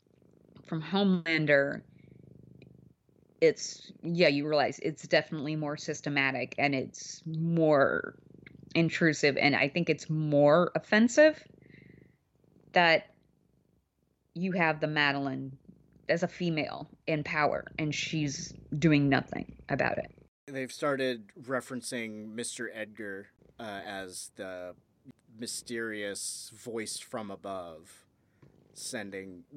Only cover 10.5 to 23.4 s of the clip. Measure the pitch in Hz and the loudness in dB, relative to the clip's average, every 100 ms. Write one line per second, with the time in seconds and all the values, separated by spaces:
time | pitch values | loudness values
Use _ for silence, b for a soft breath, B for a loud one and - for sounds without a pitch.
10.5 | 165 170 160 - 214 240 - 311 302 - | 6 4 0 2 4 4 8 6 6 -12
11.5 | - b b b b b b _ _ _ | -20 b b b b b b _ _ _
12.5 | _ _ 185 170 160 - _ _ _ _ | _ _ 4 6 4 0 _ _ _ _
13.5 | _ _ _ _ _ _ _ _ 170 190 | _ _ _ _ _ _ _ _ -6 -4
14.5 | 180 160 156 151 151 143 139 139 131 135 | 2 2 2 0 2 2 2 -2 -6 -8
15.5 | 135 - - _ _ - 170 180 - 175 | -12 -20 -20 _ _ -2 0 0 -2 -2
16.5 | 156 - - 156 - - 156 - 156 147 | -2 -4 -8 -14 -10 -2 -2 -2 0 2
17.5 | - - - 151 143 - 160 147 - - | 0 -6 -4 -4 -4 -4 -2 -4 -4 -12
18.5 | - - 151 165 147 139 131 - - - | -16 -8 2 6 6 6 4 0 -8 -10
19.5 | - - 135 - - - - _ _ - | -14 -6 0 0 -2 -8 -14 _ _ -12
20.5 | 135 127 - 147 135 131 120 101 - 123 | -8 -8 -4 -2 0 -2 -4 -10 -18 -6
21.5 | 131 - 123 - 123 113 107 107 110 117 | -6 -4 -10 -8 -8 -8 -10 -12 -8 -8
22.5 | - 113 110 107 107 104 98 101 _ | -8 -10 -8 -10 -10 -10 -10 -14 _